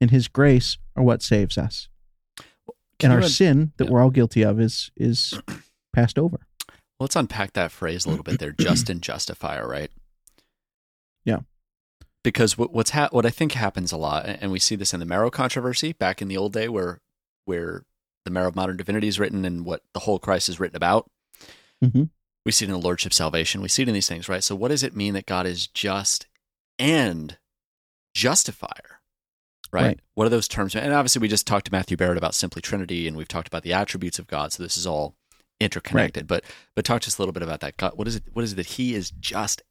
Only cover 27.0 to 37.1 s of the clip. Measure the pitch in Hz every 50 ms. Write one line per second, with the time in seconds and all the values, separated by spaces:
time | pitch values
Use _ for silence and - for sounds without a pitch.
27 | 127 104 85 82 78 76 - _ _ _ _ _ _ _ _ _ _ _ _ _
28 | _ _ - - 110 127 160 - - - - - - - - - - - - _
29 | _ _ _ _ _ _ _ _ _ _ _ _ - - - 90 - 120 92 -
30 | _ _ - 104 110 117 117 117 107 - - 113 101 95 98 110 127 143 143 147
31 | 135 120 - 127 110 104 107 101 - - 110 101 - - 95 92 92 - 90 82
32 | 92 90 87 87 82 80 - - - 87 - - - - 110 98 92 85 87 85
33 | 85 80 78 78 78 - - 87 82 - - 82 - 87 87 95 104 - - 92
34 | 92 87 - - 82 - 80 73 76 76 - - 87 87 - 87 87 92 80 76
35 | 73 73 - _ _ _ _ _ _ _ _ - 107 101 - 85 - - - -
36 | 101 - - - 78 - 90 - - - - - - _ - - 107 - 120 117
37 | - -